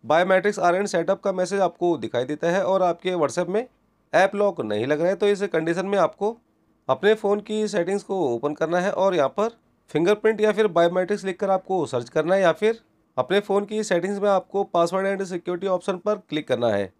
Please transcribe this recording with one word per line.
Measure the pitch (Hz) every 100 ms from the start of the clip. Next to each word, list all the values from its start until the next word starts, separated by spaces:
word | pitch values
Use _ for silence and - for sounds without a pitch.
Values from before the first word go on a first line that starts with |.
biometrics | 113 156 185 190 202 208
are | 175 180
in | 202
setup | 175 170 196
का | 202
मैसेज | 185 180 196
आपको | 180 - 175 160
दिखाई | 110 120 127
देता | 147 170
है | 185 180
और | 190
आपके | 180 170 185 180
WhatsApp | 143 - 175
में | 202 254 _ _ _ _
ऐप | 160 190 202
लॉक | 202 175
नहीं | 110 104 123
लग | 147
रहा | 175
है, | 190
तो | 202
इस | 202
कंडीशन | 202 165 160 170 190
में | 202
आपको | 160 - 202 233 _ _ _ _ -
अपने | 131 202
फ़ोन | 214 202 208
की | 208 214 214
सेटिंग्स | 208 170 196
को | - 190 143
ओपन | 117 147
करना | 151 160 175
है | 185
और | - 190 180
यहाँ | 135
पर | - 226 - _ _ _
फिंगरप्रिंट | 151 170 208 220 214
या | 214
फिर | 202 214
बायोमेट्रिक्स | 170 170 180 185 202 190
लिखकर | 180 196
आपको | 190 - 190 143
सर्च | 123 120
करना | 156 156 196
है, |
या | 180
फिर | 160 214 226 _ _ _ -
अपने | 127 196
फ़ोन | 202 196 202
की | 214
सेटिंग्स | 214 175 185 202
में | 208
आपको | 196 - 202 196 170
password | 170 190 196
and | 196 190
security | 180 - 180 196
option | 180 - 202
पर | - - _
क्लिक | 151 151
करना | 120 120
है। | 101 95